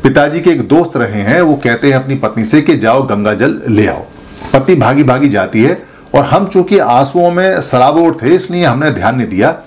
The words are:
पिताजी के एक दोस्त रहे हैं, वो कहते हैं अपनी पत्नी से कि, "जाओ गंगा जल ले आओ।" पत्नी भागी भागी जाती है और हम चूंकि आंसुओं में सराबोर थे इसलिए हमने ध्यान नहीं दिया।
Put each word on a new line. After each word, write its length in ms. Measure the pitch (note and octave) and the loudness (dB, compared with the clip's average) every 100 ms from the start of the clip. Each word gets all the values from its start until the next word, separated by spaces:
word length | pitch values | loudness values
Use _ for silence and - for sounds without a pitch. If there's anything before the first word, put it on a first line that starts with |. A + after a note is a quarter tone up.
पिताजी 380 | C3+ C#3 D3 E3 | 4 2 0 0
के 80 | F3 | 0
एक 180 | D3+ G#2+ | 0 0
दोस्त 300 | C#3 - C3+ | 0 0 -4
रहे 240 | A#2 G#2+ | -4 -4
हैं, 200 | G2+ D#3+ | -2 0
वो 120 | E3 | 2
कहते 340 | C#3+ B2+ A#2 C#3 | 0 -2 0 0
हैं 80 | |
अपनी 200 | C3 C3+ | 0 -2
पत्नी 280 | C3+ G#2+ A2+ | -4 -4 -4
से 180 | A2 D3+ | 0 2
कि, 140 | D3 | 2
"जाओ 280 | C#3+ A2 B2+ | 0 2 0
गंगा 300 | C3 G#2 G#2+ | 0 -2 -2
जल 280 | G#2 - - - | 0 -2 -2 -2
ले 180 | G#2+ G2 | 0 0
आओ।" 180 | - - - - - - | -4 -14 -20 -20 -18 -2
पत्नी 220 | C3 C3+ | -2 2
भागी 280 | E3+ A#2 C#3+ | 2 2 2
भागी 260 | C3 B2+ C#3+ | 2 2 0
जाती 340 | G2+ F#2 A2 | 0 -2 0
है 200 | C3 F#3 - - - | 0 -2 -10 -20 -2
और 80 | C#3 | -2
हम 220 | C3+ E3 G3 | 0 0 0
चूंकि 320 | F#3 F3+ G3+ | 0 2 0
आंसुओं 520 | A2 B2 - F3 F3 | 2 2 0 0 0
में 300 | F3 F#3+ F#3 | 0 0 -2
सराबोर 560 | D3+ B2+ C3 D#3 E3+ D#3+ | -2 2 2 4 0 0
थे 120 | C#3 | 0
इसलिए 300 | F3+ F3+ F3 | 0 0 -2
हमने 260 | D#3+ C3 E3 | 0 0 -2
ध्यान 240 | G2+ G2+ | -2 -2
नहीं 120 | B2+ A2+ | -2 -4
दिया। 220 | F#2 C3+ E3 | 0 0 -2